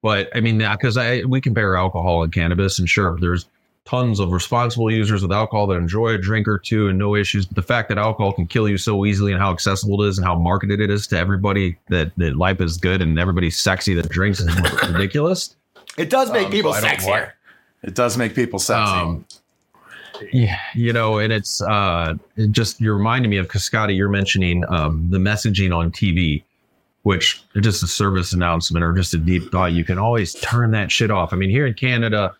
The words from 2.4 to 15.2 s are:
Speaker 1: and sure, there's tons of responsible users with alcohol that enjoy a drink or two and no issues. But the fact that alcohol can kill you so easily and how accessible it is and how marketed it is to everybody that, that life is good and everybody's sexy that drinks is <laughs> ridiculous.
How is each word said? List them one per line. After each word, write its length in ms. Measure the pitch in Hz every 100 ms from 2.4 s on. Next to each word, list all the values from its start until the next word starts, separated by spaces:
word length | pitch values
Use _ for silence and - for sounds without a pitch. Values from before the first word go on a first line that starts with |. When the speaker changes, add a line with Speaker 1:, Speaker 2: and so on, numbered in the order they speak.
| 85 87 98 -
Speaker 1:
and 100 | 85
sure, 280 | - 95 82
there's 240 | 87 87 - _ _ _ -
tons 340 | 127 123 104
of 140 | 92
responsible 580 | 90 - 120 120 117 113
users 300 | 113 104 104
with 100 | 92
alcohol 360 | 101 110 110 101
that 80 | 90
enjoy 340 | 85 101 113
a 80 | 110
drink 320 | 92 110 104
or 100 | 104
two 300 | - 110 101
and 100 | 92
no 160 | 101 104
issues. 300 | 98 104 92
But 100 | -
the 60 |
fact 260 | 87 120 107
that 100 | 101
alcohol 360 | 107 110 101
can 120 | 98 85
kill 220 | 123 107
you 100 | 101
so 280 | - 104 101
easily 260 | 98 101
and 100 | 92
how 100 | 98
accessible 500 | 87 - 98 104 101
it 60 | 104
is 80 | 95
and 100 | 92
how 80 | 85
marketed 440 | 85 95 101 101
it 80 | 107
is 180 | 101 -
to 100 | 92
everybody 600 | 90 98 101 98 95 82 _
that, 240 | 87 80 -
that 180 | 82 67
life 240 | 90 92
is 160 | 90 85
good 260 | 90 92
and 160 | 85 80
everybody's 400 | 90 90 87 -
sexy 360 | - 95 -
that 160 | 87 82
drinks 320 | 82 98 95
is 120 | 87 85 85
<laughs> 180 | - -
ridiculous. 640 | 85 98 147